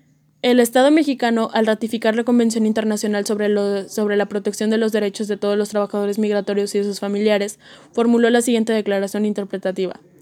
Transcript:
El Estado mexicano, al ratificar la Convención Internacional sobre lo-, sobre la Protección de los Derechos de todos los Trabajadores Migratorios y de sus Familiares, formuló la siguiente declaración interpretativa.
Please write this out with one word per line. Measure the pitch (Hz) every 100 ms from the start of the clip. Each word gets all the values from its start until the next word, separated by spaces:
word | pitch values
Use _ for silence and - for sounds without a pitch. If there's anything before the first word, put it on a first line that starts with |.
| _ _ _ _
El | 247 247
Estado | 233 254 269
mexicano, | 311 294 254 240 226 226
al | 226 220
ratificar | 220 220 226 226 220
la |
Convención | 240 240 226 226
Internacional | 220 220 220 208 214 208 202
sobre | 208 208
lo-, | 208 202 202 190
sobre | - 208 208
la | 202
Protección | 208 208 202 214
de | 220
los | 220
Derechos | 214 202 196 214
de | 202
todos | 202 208
los | 208
Trabajadores | 208 202 208 202 202
Migratorios | 214 208 202 202 202
y | 208
de |
sus | 202 196
Familiares, | 202 202 214 208 202 - - - -
formuló | - 233 233 233
la | 240
siguiente | 240 226 226
declaración | 220 202 196 196 208 214
interpretativa. | 208 196 190 190 190 180 - _ _